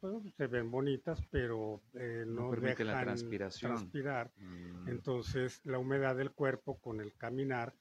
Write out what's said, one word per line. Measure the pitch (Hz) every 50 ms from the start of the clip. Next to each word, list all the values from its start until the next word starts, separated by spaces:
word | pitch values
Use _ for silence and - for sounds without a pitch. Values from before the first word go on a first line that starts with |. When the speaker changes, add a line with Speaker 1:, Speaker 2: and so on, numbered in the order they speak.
Speaker 1:
pues, | - 190 208 226 208 190 -
se | - 147 120
ven | 120 123 117 113
bonitas, | 120 131 139 143 135 131 - 165 160 - - -
pero, | - 139 123 117 113 110 110 107 107 104 - _ -
eh, | 123 123 120 117 117 113 113
Speaker 2:
No | 113 120 123
Speaker 1:
no | 127
Speaker 2:
permite | 120 117 123 131 127 - 113
la | 110
Speaker 1:
dejan | 104 131 123
Speaker 2:
transpiración. | 107 101 117 117 117 110 95 98 95 - - - 127
Speaker 1:
transpirar. | 120 117 98 90 120 147 131 143 139 123 120 123 -
Speaker 2:
Mm. | 101 101 92 90 87 87 87 90 87 90 -
Speaker 1:
Entonces, | 120 123 - 139 127 123 110 - - 131 127 127 - - -
la | - 131 127
humedad | 127 131 139 139 135 131 131 127
del | 135 135
cuerpo | - - 143 135 127 - - - 131 -
con | - 123 110 107
el | 104 104 -
caminar, | - - 120 123 135 139 135 131 123 120 120 - _